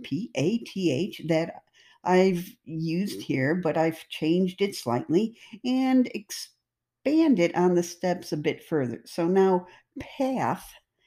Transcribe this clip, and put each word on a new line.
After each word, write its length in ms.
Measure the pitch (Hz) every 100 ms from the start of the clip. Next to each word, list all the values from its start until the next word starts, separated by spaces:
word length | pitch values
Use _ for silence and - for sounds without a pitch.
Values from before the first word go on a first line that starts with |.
P 260 | 240 139 240 131
A 240 | 151 233
T 320 | - 196 170
H, 300 | 131 190 - 156
that 360 | 160 165 - - _ _ _
I've 520 | - 185 190 175 180 - -
used 560 | 160 165 170 202 190
here, 340 | - 131 131 180
but 220 | 160 160
I've 300 | 165 160 -
changed 520 | - 160 175 185 -
it 140 | 202 -
slightly 640 | 120 117 - 165 220 - - - 247
and 420 | 262 262 262 240
expanded 1400 | 202 - - - _ _ _ _ _ 269 311 330 196 170 -
on 180 | 180
the 100 | 175
steps 480 | 175 - 185 180 -
a 60 | 151
bit 260 | 151 127
further. 380 | - 156 123 113 -
So 200 | - 170
now 400 | 190 190 180 - - _ 269
path 720 | - - 262 247 123 180 - - _ _